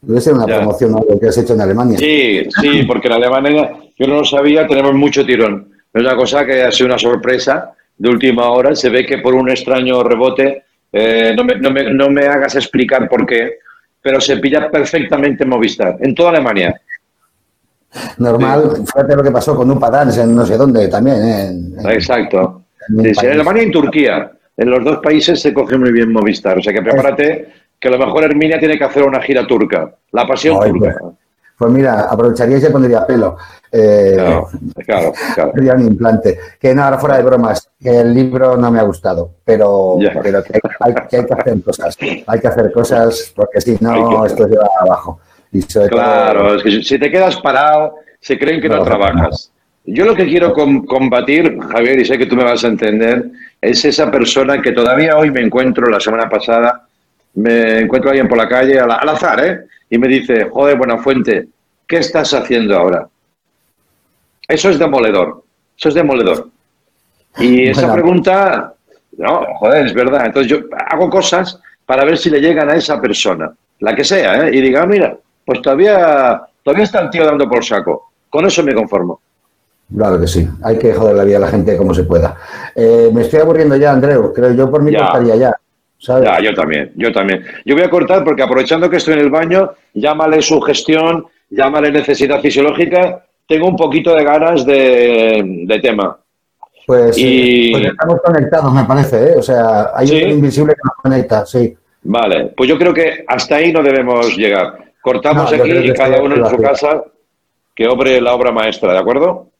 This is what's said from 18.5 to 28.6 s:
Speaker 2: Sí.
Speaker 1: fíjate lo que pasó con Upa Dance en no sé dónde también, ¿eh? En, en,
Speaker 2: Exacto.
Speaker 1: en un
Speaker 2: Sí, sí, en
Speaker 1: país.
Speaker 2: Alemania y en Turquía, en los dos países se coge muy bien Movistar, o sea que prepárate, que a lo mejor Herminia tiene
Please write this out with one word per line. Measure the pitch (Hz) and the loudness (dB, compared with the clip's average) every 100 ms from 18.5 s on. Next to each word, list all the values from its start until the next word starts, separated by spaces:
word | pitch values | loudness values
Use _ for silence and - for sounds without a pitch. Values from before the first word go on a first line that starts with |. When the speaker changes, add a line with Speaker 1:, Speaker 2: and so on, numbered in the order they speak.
| 143 151 151 | 2 0 -2
Speaker 2:
Sí. | 107 | -4
Speaker 1:
fíjate | 139 135 143 | -2 2 2
lo | |
que | 139 | 2
pasó | 123 156 127 | 0 -2 0
con | 127 | 2
Upa | 135 117 | 2 2
Dance | 131 139 110 | 2 2 2
en | 117 117 | 2 2
no | 113 | 2
sé | 110 | 2
dónde | 139 117 98 | 2 2 0
también, | 104 127 120 113 | 0 0 0 0
¿eh? | 107 98 | -2 -4
En, | 90 87 92 | -8 -12 -8
en, | 95 | -4
Speaker 2:
Exacto. | 110 - 123 - 95 92 - _ _ - | -2 0 -2 0 -2 -2 -6 _ _ -4
Speaker 1:
en | 110 | 0
un | 113 | 2
Speaker 2:
Sí, | |
sí, | |
en | 101 | 2
Speaker 1:
país. | 123 | 2
Speaker 2:
Alemania | 147 151 208 | 0 0 0
y | 226 | 0
en | |
Turquía, | 160 147 156 131 85 - _ _ - | 0 0 0 0 -2 -6 _ _ -4
en | 120 | 0
los | 127 | 0
dos | 120 156 | 0 -2
países | 151 156 160 165 | 0 2 2 0
se | 151 | 0
coge | 127 123 131 | -2 -2 0
muy | 127 | 2
bien | 117 113 | 2 2
Movistar, | 113 104 92 98 92 | 2 0 -2 -2 -2
o | |
sea | 98 | -2
que | 98 | -2
prepárate, | 95 135 139 - 147 - - _ _ _ | 0 0 0 0 -2 -2 -10 _ _ _
que | 135 | -2
a | |
lo | 127 | 0
mejor | 135 156 156 | 0 0 0
Herminia | 147 156 | 0 0
tiene | 160 | 0